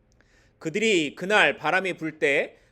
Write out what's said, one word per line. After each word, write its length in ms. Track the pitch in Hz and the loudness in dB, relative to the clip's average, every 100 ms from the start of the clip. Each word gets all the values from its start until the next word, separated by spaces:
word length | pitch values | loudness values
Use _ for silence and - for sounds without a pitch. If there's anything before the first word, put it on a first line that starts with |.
| _ _ _ _ _ _ | _ _ _ _ _ _
그들이 560 | 160 190 220 180 143 | -8 -2 2 2 0
그날 440 | - 185 208 156 - | -4 0 4 4 2
바람이 360 | 151 185 190 | -2 -2 -2
불 240 | 165 160 156 | -6 -10 -2
때 400 | 147 147 233 - _ | 0 0 -2 -8 _